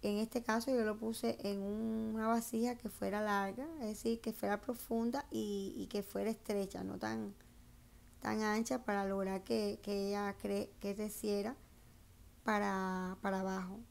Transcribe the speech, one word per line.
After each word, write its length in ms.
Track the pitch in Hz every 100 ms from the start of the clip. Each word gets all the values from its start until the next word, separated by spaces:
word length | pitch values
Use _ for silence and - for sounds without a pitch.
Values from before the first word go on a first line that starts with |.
| 208
En 120 | 208
este 260 | 226 240
caso 260 | 233 220 240
yo 140 | 254
lo 160 | 214 214
puse 380 | 226 226 233 226 202
en 120 | 202
una 640 | 196 208 226 220 220 220 220
vasija 500 | 233 233 226 240 240
que 120 | 220
fuera 320 | - 196 208
larga, 440 | 214 202 196 196 294 320
es 120 | 220
decir, 320 | 214 226 233
que 140 | 226
fuera 260 | 220 - 208
profunda 640 | - 240 - 226 233 277 285
y, 420 | 220 208 202 196 -
y 100 | -
que 160 | 208
fuera 260 | 202 196 202
estrecha, 540 | 226 - 202 196 180
no 160 | 190 190
tan, 340 | 214 226 208 202 - - - - - - - -
tan 220 | 214 220
ancha 420 | 214 214 233 254
para 220 | 240 202 196
lograr 400 | 196 190 190 -
que, 340 | 226 208 214
que 280 | - 202 196
ella 260 | 101 101 196
cre-, 340 | 202 202 208 -
que 120 | 202
creciera 640 | 202 214 - 214 202 202 277 - - - - - - - -
para, 760 | - 208 202 190 185 185 185 190
para 180 | 202 190
abajo. 400 | 190 190 185 202 233